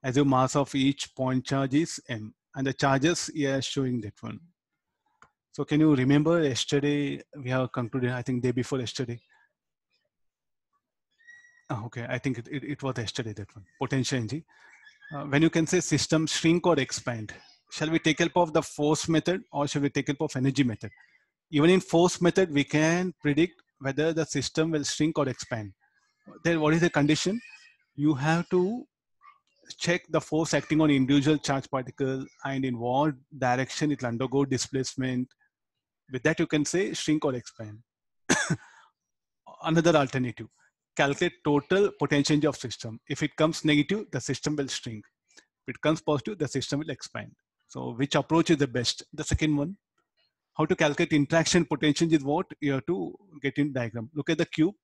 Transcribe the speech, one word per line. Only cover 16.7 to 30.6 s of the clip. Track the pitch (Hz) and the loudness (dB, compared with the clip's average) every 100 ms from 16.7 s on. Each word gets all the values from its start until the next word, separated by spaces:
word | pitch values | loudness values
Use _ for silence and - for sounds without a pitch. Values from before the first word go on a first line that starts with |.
| 151 | 2
expand, | 131 - - 117 107 - _ _ _ | 0 -6 -6 -8 -10 -14 _ _ _
shall | - 156 | -6 -2
we | 160 | 2
take | - 151 | 2 2
help | 170 - | 2 2
of | 170 | 2
the | 156 | 2
force | 151 - 147 151 - | -2 -2 0 0 2
method | 160 151 180 - | 0 0 -4 -4
or | 143 143 | -6 -4
shall | 151 | -2
we | 139 | -2
take | - 139 | -2 -4
help | 143 | -4
of | 156 135 | -4 0
energy | 131 131 | 0 2
method? | 127 107 107 _ _ _ _ _ _ | 0 0 -12 _ _ _ _ _ _
Even | 147 160 | 2 6
in | 185 | 4
force | - 165 175 - | 4 2 4 4
method, | 175 180 185 | 2 2 2
we | 143 | 0
can | 143 151 160 170 185 - | 0 2 2 2 -2 -4
predict | 147 143 175 _ _ _ | -2 2 0 _ _ _
whether | 135 131 156 | -6 -2 -2
the | 160 156 | 0 -2
system | 143 127 - 160 | -4 -4 -2 0
will | 156 | 0
shrink | 139 - 156 160 | -4 -2 0 0
or | 135 | -2
expand. | 123 - 117 104 - _ _ _ _ - - | -4 -8 -8 -8 -16 _ _ _ _ -20 -6
Then | 165 165 | -2 2
what | 151 160 | 4 4
is | |
the | 170 | 4
condition? | 151 147 156 180 220 - - - _ _ - | 4 4 2 2 -4 -8 -20 -20 _ _ -2
You | 147 | 0
have | 139 147 165 170 | 0 2 0 0
to | 180 185 240 277 _ _ _ - _ _ _ _ - | 0 0 -4 -12 _ _ _ -20 _ _ _ _ -8
check | - 175 - | -2 -2 0
the | 160 | -4
force | - 156 160 | 0 -2 0
acting | 147 | 0